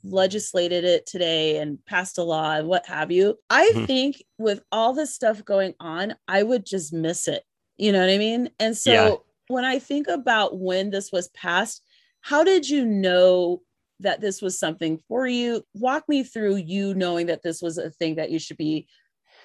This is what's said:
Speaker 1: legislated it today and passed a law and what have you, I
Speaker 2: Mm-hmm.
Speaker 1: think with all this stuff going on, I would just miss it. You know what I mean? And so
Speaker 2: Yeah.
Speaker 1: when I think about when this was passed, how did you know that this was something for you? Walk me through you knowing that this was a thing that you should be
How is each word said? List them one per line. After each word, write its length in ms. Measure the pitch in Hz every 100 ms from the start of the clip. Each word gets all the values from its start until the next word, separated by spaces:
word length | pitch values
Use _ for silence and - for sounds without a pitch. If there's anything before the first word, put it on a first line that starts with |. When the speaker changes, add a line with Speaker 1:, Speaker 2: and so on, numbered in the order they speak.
Speaker 1:
legislated 800 | 190 190 190 208 - 185 175 175
it 240 | 175 170 -
today 520 | 185 170 160 156 151
and 200 | 151 143 -
passed 320 | 185 185 -
a 60 |
law 300 | 170 156 156
and 120 | 156 160
what 200 | 180 -
have 260 | 156 151
you, 260 | 180 202 - -
I 200 | 247 403
Speaker 2:
Mm-hmm. 120 | 440
Speaker 1:
think 400 | - 262 269 - _ -
with 260 | 220 202 -
all 220 | 214 226
this 200 | 262 302
stuff 300 | - 226 214
going 300 | - 196 190 -
on, 380 | 170 165 202 - -
I 160 | 190
would 240 | 214 247 190
just 260 | 190 151
miss 360 | 165 160 170 -
it. 160 | - - _ _ -
You 160 | 208
know 80 | 196
what 100 | 185
I 80 | 196
mean? 320 | 214 233 247 -
And 180 | 220 220
so 160 | -
Speaker 2:
Yeah. 220 | 214 208 196 _ _ -
Speaker 1:
when 180 | 247
I 140 | 254 262
think 300 | - 285 294
about 500 | 339 247 220 202 185
when 320 | 185 185 202
this 220 | 196 196
was 160 | 185 180
passed, 540 | - 175 175 - - _ _ _ _
how 220 | - 285
did 260 | 330 381 269
you 160 | 285
know 800 | 233 202 185 180 185 180 175 180 _ _ _ -
that 200 | 190 -
this 220 | 202 190
was 160 | 190 -
something 400 | 165 165 160 160 -
for 220 | 233 254
you? 340 | 247 240 226 -
Walk 340 | 202 254 294 302
me 160 | 294
through 320 | 247 220 208 202
you 380 | 160 196 196
knowing 320 | 190 175 170 170
that 180 | 160
this 180 | 170 165
was 160 | 170 165
a 120 | 160
thing 260 | - 165 160
that 140 | 156
you 100 | 160
should 160 | - 165
be 320 | 151 156 - _ _ _ _ _